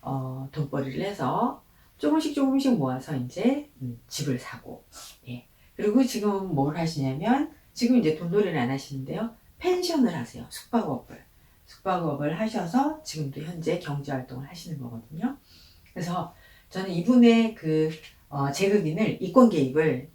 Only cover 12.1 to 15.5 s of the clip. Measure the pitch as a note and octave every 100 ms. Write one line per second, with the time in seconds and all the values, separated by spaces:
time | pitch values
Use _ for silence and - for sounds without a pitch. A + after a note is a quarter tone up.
12.1 | C#3+ D3 E3 A3 A3 E3+ B3+ D4 D4+ -
13.1 | D#3 C#3 C#3 D#3 E3+ D#3+ E3+ D3 C#3+ C#3
14.1 | C3+ B2+ C3 C3+ E3+ - D3 B2 A#2 -
15.1 | D#3 A#3 C#4 _